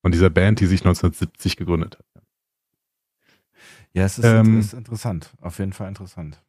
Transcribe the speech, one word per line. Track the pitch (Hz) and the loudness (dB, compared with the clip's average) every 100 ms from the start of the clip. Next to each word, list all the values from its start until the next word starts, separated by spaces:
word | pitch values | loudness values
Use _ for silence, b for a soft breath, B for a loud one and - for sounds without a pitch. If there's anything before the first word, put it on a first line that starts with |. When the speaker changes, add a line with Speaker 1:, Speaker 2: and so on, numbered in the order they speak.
Speaker 1:
Von | 92 | 0
dieser | 85 92 | 2 4
Band, | 82 98 107 | 4 2 2
die | 92 | 2
sich | 92 | 2
neunzehnhundertsiebzig | 92 87 87 - 85 _ - - | 2 2 -2 -4 -10 _ -8 -6
gegründet | 87 85 80 - | -4 -4 -4 -12
hat. | _ _ _ _ _ _ _ _ _ _ _ _ _ _ _ b b b b | _ _ _ _ _ _ _ _ _ _ _ _ _ _ _ b b b b
Speaker 2:
Ja, | 90 | -2
es | 98 - | -2 2
ist | |
Speaker 1:
Ähm, | 113 113 110 | 4 6 6
Speaker 2:
inter-, | 110 | 4
ist | 104 | 0
interessant. | 120 113 110 117 85 - _ | -8 -14 -10 -8 -8 -12 _
Auf | 87 82 | -16 -10
jeden | 95 | -10
Fall | 90 95 | -10 -14
interessant. | 98 90 - 78 71 | -14 -18 -16 -18 -18